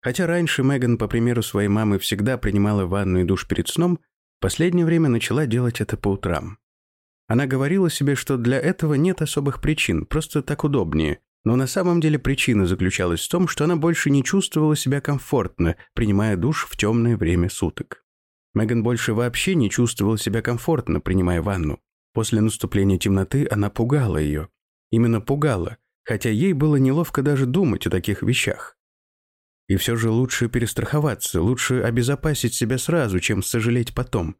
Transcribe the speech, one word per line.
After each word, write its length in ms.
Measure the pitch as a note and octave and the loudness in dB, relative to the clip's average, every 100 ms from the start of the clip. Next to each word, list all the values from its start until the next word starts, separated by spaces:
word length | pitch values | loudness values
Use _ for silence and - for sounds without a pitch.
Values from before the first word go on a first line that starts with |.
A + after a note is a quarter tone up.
Хотя 240 | - B2+ E3+ | -6 -2 0
раньше 380 | F3 E3+ - | 0 0 2
Меган, 340 | C3 C#3 A#2+ A#2 | 2 2 2 0
по 120 | G#2+ | 0
примеру 340 | A#2 A#2 A#2 | 0 2 0
своей 240 | G#2+ G#2+ G2+ | 0 0 2
мамы, 320 | G2+ A2 G2 | 2 2 0
всегда 380 | - G2+ G#2 B2+ | 0 -2 0 0
принимала 480 | A2 G2+ G#2 G#2 F#2 | 0 2 2 2 0
ванну 340 | G2 G2 F2+ | -2 0 2
и 60 | F2 | 2
душ 200 | F#2+ - | 0 -2
перед 220 | - - | -4 -2
сном, 320 | - F3 F3 _ _ _ _ | 0 0 0 _ _ _ _
в 40 | |
последнее 440 | F#2+ - E3+ F3 E3 | -6 0 0 2 2
время 240 | E3+ D#3+ | 2 2
начала 360 | A#2 - B2 D3 | 2 0 -2 0
делать 360 | A#2 A#2+ A#2 | 0 0 -2
это 160 | G#2 - | -4 -2
по 100 | G2+ | -2
утрам. 500 | F#2+ F2 E2 E2+ G2 _ _ _ _ _ _ _ | -2 -2 -2 -4 -14 _ _ _ _ _ _ _
Она 200 | A#2 C#3 | 0 0
говорила 420 | C3+ C#3 F#3+ F3+ | 0 0 2 2
себе, 260 | - C#3 C#3 | 0 0 0
что 220 | - C3 | 0 0
для 200 | A#2 C3 | 2 0
этого 360 | D3 F#3 D#3 | 0 -2 0
нет 280 | C#3+ E3+ F3+ | 2 2 0
особых 380 | D#3 - C#3 C3 | -2 -2 -2 -2
причин, 460 | C#3+ D#3 - E2+ - | -2 0 0 -2 -2
просто 360 | D#3 D#3 D3+ | -4 -2 -4
так 220 | - D3 | -4 -2
удобнее. 560 | D3+ C#3 E2+ D2 D#2 - _ _ | 0 0 0 0 0 -2 _ _
Но 140 | G#2+ B2 | 0 0
на 100 | C3 | 0
самом 320 | - F3+ E3+ | 0 2 2
деле 180 | D#3 D3+ | 2 0
причина 480 | - C#3 - A2 F#2 | 0 -2 2 2 2
заключалась 600 | F#2 F#2 - F2+ F2 - | 2 0 0 0 -2 -2
в 20 | |
том, 200 | F3 F3+ | 0 0
что 160 | - D#3 | 0 0
она 100 | E3+ | 2
больше 340 | D#3+ E3 D3+ | 0 0 2
не 140 | C#3 | 2
чувствовала 540 | C3 G3 F#3+ D3+ D3+ D3+ | 2 0 0 0 2 2
себя 240 | - C#3 | 0 -2
комфортно, 760 | - C#3+ - C3+ F#2 - E2+ D#2+ - | -2 -4 0 -2 -2 0 -2 -2 -8
принимая 440 | - A2+ G2+ A2 G2 | -4 0 2 2 0
душ 280 | G#2 D#3 - | 0 -2 -6
в 120 | - | -2
темное 400 | G#2 A#2 A#2 A2 | 0 2 2 2
время 320 | E2 F2 F2 | 2 2 0
суток. 560 | - - - - - _ _ _ _ _ | -2 -4 -4 -14 -14 _ _ _ _ _
Меган 300 | G2 A2 A#2 | -2 0 0
больше 300 | A2+ A#2+ - | 0 0 -2
вообще 400 | A2 A#2+ A#2+ - | 0 -2 -2 0
не 160 | F#3 G#2+ | 2 0
чувствовала 480 | - A#2+ - G2+ A2 | 2 0 0 0 0
себя 240 | - A2 | -2 -2
комфортно, 600 | A2 A#2+ - D#3+ - E2 | -2 -4 -2 -2 0 -4
принимая 400 | - F2+ F2+ F2 | 0 0 2 0
ванну. 400 | E2 F#2+ D2+ - _ _ _ | -2 -2 -2 -4 _ _ _
После 260 | - A2 A2 | -6 0 2
наступления 580 | G#2+ - F#2+ G#2 G2 F#2+ | 0 0 -4 0 2 2
темноты 480 | G#2+ G2 F#2+ C3 C#3+ | 2 0 0 -2 0
она 180 | G#2 G#2 | 0 -2
пугала 460 | - A#2 D3 A#2+ D#2 | -2 0 2 0 0
ее. 320 | D2+ D2+ D#2 _ _ _ _ | 0 -2 -6 _ _ _ _
Именно 280 | A2+ A#2 A2+ | 0 2 0
пугала, 580 | G#2+ C#3+ D3+ G#2 E2+ - _ _ - | -2 0 0 0 -4 -8 _ _ -6
хотя 220 | A2+ A#2+ | -4 0
ей 220 | G#2+ F#3 | 0 2
было 240 | D#3 D3+ C#3+ | 2 2 4
неловко 440 | C3 C#3 E3+ - | 4 2 0 -2
даже 240 | C#3 C#3 C3 | 0 0 0
думать 400 | D3 F3 G2 - | 0 0 0 -2
о 60 | |
таких 320 | F#2 F2 G2 | -2 -2 -2
вещах. 520 | - - - - - _ _ _ _ _ _ _ _ _ _ | 0 0 -2 -4 -10 _ _ _ _ _ _ _ _ _ _
И 80 | G2+ | -2
все 200 | - A#2 | 0 0
же 140 | A2+ | 2
лучше 400 | A2+ B2+ - A#2 | 2 0 0 -2
перестраховаться, 880 | B2 A2+ - A2+ D3+ D3 G#2 - F2+ | 0 -2 -4 -2 0 0 -2 -4 0
лучше 420 | F#2 B2+ - B2+ | 0 0 0 0
обезопасить 760 | A#2 A#2 A#2+ C#3+ D#3 D3 A#2+ - | 0 0 0 0 -2 -2 -2 -2
себя 240 | A2 B2+ | -2 -2
сразу, 400 | - E3+ B2 F#2 | 0 0 2 0
чем 240 | - G2 | 0 -2
сожалеть 500 | - A#2 A2 A#2+ A#2 | -2 -2 0 0 -2
потом. 420 | - B2+ A2+ E2 - | -4 -4 -2 -4 -6